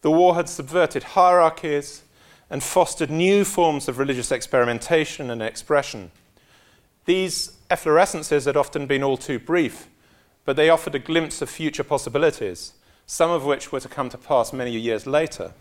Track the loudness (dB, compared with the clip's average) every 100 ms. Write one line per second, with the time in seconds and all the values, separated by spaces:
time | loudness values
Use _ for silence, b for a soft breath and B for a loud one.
0 | 4 6 6 4 0 -6 -4 0 2 0
1 | -4 4 6 6 4 2 -4 -4 -4 -16
2 | _ b b b b -8 -2 2 2 0
3 | -4 0 4 4 2 2 2 2 -4 -4
4 | -2 -2 -2 -4 0 2 2 0 0 0
5 | 0 -6 -8 -6 -6 -8 0 0 0 -10
6 | -16 _ b b b b b b b _
7 | -2 0 0 -4 -8 -12 _ -2 2 4
8 | 4 0 -2 0 2 0 -2 -4 -2 -2
9 | 0 -4 -4 -8 -2 0 0 -4 -20 _
10 | b b b b -4 2 4 4 2 -8
11 | -2 -2 -2 -6 -10 -6 -6 -4 -2 -2
12 | -2 2 2 0 -8 -8 -14 _ b b
13 | b 0 2 2 0 -2 -4 -8 -8 -8
14 | -8 -8 -2 0 0 -4 -6 -4 -2 -4
15 | 0 -2 -2 -8 -12 -14